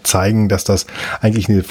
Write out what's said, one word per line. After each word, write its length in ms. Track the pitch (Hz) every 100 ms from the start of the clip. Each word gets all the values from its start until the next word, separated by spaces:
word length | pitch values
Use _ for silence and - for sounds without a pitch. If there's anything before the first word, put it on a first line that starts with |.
zeigen, 440 | - 95 98 110 104
dass 140 | 98
das 240 | - 98 - - - -
eigentlich 280 | 107 110 95
eine, 160 | 98 -